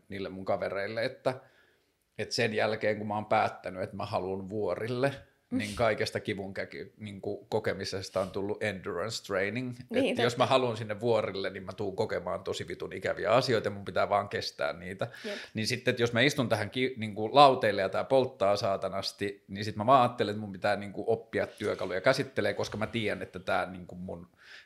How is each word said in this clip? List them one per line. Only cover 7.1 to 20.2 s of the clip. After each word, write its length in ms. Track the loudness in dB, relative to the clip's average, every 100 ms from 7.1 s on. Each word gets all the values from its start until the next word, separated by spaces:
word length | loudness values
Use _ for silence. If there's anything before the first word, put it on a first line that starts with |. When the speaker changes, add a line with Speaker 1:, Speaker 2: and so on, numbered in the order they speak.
| -8 -8 -8 -2
Speaker 1:
kokemisesta 720 | 0 0 -2 -4 -6 -2 -2
on 100 | 0
tullut 320 | -2 -4 -2
endurance 640 | -2 -4 -6 -4 -4 -6 -2
training. 500 | 0 0 -2 -6 -8 -4
Speaker 2:
Niin, 200 | 0 0
Speaker 1:
Että 120 | 2
jos 100 | 0
Speaker 2:
totta. 100 | 2
Speaker 1:
mä 20 | 4
haluan 300 | 4 2 -2
sinne 240 | -6 -2
vuorille, 500 | 2 2 2 -2 -4
niin 120 | -6
mä 100 | -10
tuun 240 | -6 -4 -2
kokemaan 480 | -2 -2 -4 -6
tosi 240 | -4 -6 -6
vitun 240 | -8 -8
ikäviä 380 | -4 -2 0 4
asioita 340 | 4 4 2 0
ja 40 |
mun 140 | -4
pitää 240 | -4 0 2
vaan 200 | 2 0
kestää 440 | -4 -6 -4 -4
niitä. 360 | -4 -8 -6 -6 -8
Speaker 2:
Jep. 140 | -10 -10 -8
Speaker 1:
Niin 120 | -4 -2
sitten, 260 | -2 0
että 100 | 2
jos 100 | 2
mä 80 | 4
istun 280 | 2 2 0
tähän 220 | 0 -2
ki-, 240 | -2 -2 -2
niinku, 380 | -8 -4 4
lauteille 460 | 10 10 10 2 2
ja 60 | 2
tää 160 | 0
polttaa 520 | 4 4 4 2 4 4
saatanasti, 880 | 2 0 -2 -4 -6 -4 -6 -6 -10
niin 160 | -6
sit 120 | -4 0
mä 100 | 6
vaan 140 | 8
ajattelen, 300 | 6 2